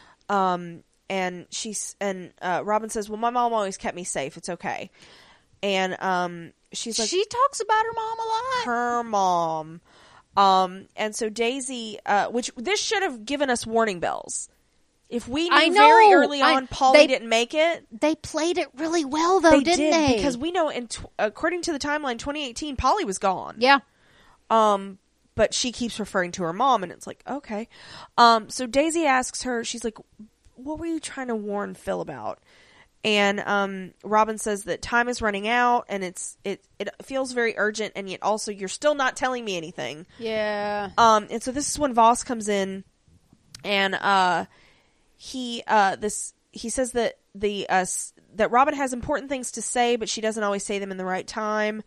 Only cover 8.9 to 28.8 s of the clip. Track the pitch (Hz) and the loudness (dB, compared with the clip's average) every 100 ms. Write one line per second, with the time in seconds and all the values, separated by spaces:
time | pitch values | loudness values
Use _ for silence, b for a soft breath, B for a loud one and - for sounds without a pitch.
8.9 | 240 233 202 185 175 165 160 156 170 b | -2 -2 0 2 2 0 -4 -8 -16 b
9.9 | b b b _ 196 196 190 185 190 - | b b b _ 4 6 6 2 -4 -12
10.9 | - 214 214 220 208 233 269 262 247 220 | -6 -6 -4 -6 -2 -2 -2 -6 -8 -10
11.9 | - - 202 - 233 - - 233 415 - | -8 0 0 2 -2 -6 -6 -4 -2 0
12.9 | 403 370 240 214 285 277 240 226 226 220 | -2 -2 -4 -6 -2 0 0 0 0 0
13.9 | 175 110 58 - - - _ _ _ _ | 0 -4 -4 -8 -10 -10 _ _ _ _
14.9 | _ _ 240 240 285 339 285 330 392 427 | _ _ -8 -4 -4 2 4 6 8 10
15.9 | 453 427 359 285 285 285 269 254 - 262 | 12 10 10 6 4 4 4 0 2 8
16.9 | 294 302 247 226 226 240 311 330 330 - | 8 8 4 0 0 2 2 2 0 -8
17.9 | 226 302 311 - 311 330 349 285 247 320 | -2 0 0 -4 -2 0 0 -4 -4 -2
18.9 | 349 269 302 339 381 - 277 254 254 311 | -2 -2 0 4 6 8 6 6 2 4
19.9 | 330 285 226 277 240 320 359 311 - 240 | 4 4 2 0 -2 -2 0 -2 -2 -8
20.9 | - - - 214 - 330 349 339 285 294 | -12 -10 -4 -4 -2 -4 -2 -4 -4 -4
21.9 | 302 277 233 285 294 269 226 302 262 262 | -4 -4 -6 -8 -8 -8 -8 -8 -2 0
22.9 | 415 254 185 196 170 78 135 247 277 b | 0 -2 -2 -2 -2 -8 0 2 2 b
23.9 | b b b b b - 226 214 196 196 | b b b b b 0 4 4 2 -4
24.9 | 190 _ _ _ - 208 - 254 - 233 | -16 _ _ _ 0 0 0 -4 -4 -6
25.9 | - 196 202 175 180 165 185 269 226 180 | -6 -4 -2 -2 -4 -4 0 2 2 -2
26.9 | - - - - 269 - 208 233 B B | -10 -16 -14 -10 -10 -8 -10 -10 B B
27.9 | B B - 233 226 208 - 254 262 | B B 6 6 6 0 -8 -2 2